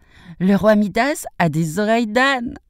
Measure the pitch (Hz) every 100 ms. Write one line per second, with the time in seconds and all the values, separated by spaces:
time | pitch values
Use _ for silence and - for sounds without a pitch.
0 | _ - 180 170 185 196 208 214 208 220
1 | 262 320 - - 170 151 165 165 214 233
2 | 226 220 269 262 240 - _